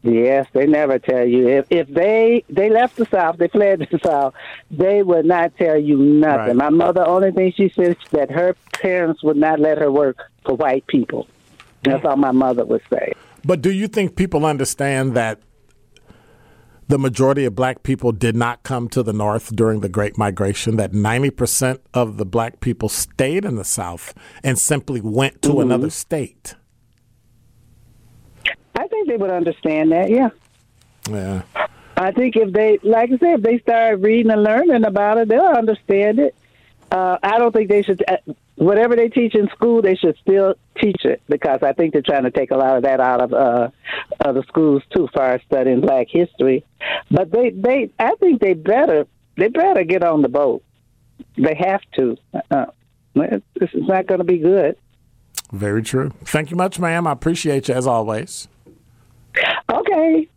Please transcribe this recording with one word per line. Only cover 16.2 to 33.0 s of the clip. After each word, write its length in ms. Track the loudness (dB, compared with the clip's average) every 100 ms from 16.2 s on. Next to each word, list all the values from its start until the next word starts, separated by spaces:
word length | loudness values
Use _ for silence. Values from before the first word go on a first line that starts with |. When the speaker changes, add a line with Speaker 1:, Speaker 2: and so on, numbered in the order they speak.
| _ _ _ _ _ _ -4
Speaker 2:
the 120 | -2
majority 480 | -2 0 0 2 -2
of 80 |
black 280 | -2 -4 -4
people 300 | -6 -2 -2
did 240 | -2 -2 0
not 260 | -4 -6
come 260 | -8 -8 -4
to 120 | -4
the 120 | -4
North 420 | -2 -2 -4 -6 0
during 240 | 0 0
the 80 | -4
Great 300 | -4 -4 -2
Migration, 580 | -4 -2 -4 -4 -2 -2
that 160 | -2
ninety 380 | 0 0 0 -2
percent 500 | -2 -4 -2 -2 -4 _
of 240 | -2 -2 -4
the 80 | -4
black 340 | -2 -4 -6
people 300 | -6 -4 -6
stayed 560 | -6 -10 -4 -2 -2 -4
in 100 | -8
the 80 |
South 480 | -6 -8 -8 -12 -18 -20 -20 -8
and 160 | -4 -2
simply 420 | -2 -4 -4 -8
went 400 | -4 -2 -2 -2
to 80 | -2
Speaker 1:
Mm-hmm. 120 | 0
Speaker 2:
another 260 | 2 0 -2
state? 680 | -6 -8 -8 -8 _ -20 -20 _ _ _ _ _ _ _ _ _ _ _ _ _ _ _ _ _ -12 -12 -12 _ -10
Speaker 1:
I 100 | -6
think 200 | -6 -4
they 80 | -4
would 140 | -4
understand 600 | -4 -4 -4 -4 -2 0
that, 180 | 0 0
yeah. 200 | 0 0 -4 _ _ _ _ _ _ -10
Speaker 2:
Yeah. 340 | -8 -6 -6 -8 -8 -8 -10 -10 -4
Speaker 1:
I 140 | -4
think 260 | -2 0 0
if 160 | 0
they, 260 | 0 2 2
like 280 | 2 2